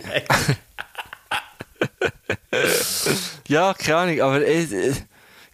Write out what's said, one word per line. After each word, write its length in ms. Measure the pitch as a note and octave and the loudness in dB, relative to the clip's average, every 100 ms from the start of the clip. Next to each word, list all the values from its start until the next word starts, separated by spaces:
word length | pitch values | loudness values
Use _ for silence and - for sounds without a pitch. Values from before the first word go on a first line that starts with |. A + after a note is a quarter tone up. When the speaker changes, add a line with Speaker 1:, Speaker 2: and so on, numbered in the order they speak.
Speaker 1:
nein. 180 | - C#3+ - - D3 B2+ - - - - - - - D4+ - - - - - - - - - - - | -4 -4 0 0 2 -2 -4 -18 -16 -14 -16 -16 -8 -8 -8 -20 -16 -6 -6 -2 -4 -4 -8 -8 -4
Speaker 2:
<laughs> 1000 | B2 C#3 - - - D3+ E3 - - - | 0 0 0 -2 -2 0 -2 -4 -10 0
Ja, 260 | D3 F#3+ | 2 2
keine 220 | F#3 - D#3+ | 0 0 2
Ahnung, 240 | F3+ D3+ | 2 2
aber 260 | C3+ C#3 C#3+ | 2 4 2
ich, 240 | E3 E3 | 2 0
ich, 240 | F#2+ A#2 C3 - _ - - - | 0 0 -2 -8 _ -20 -20 -8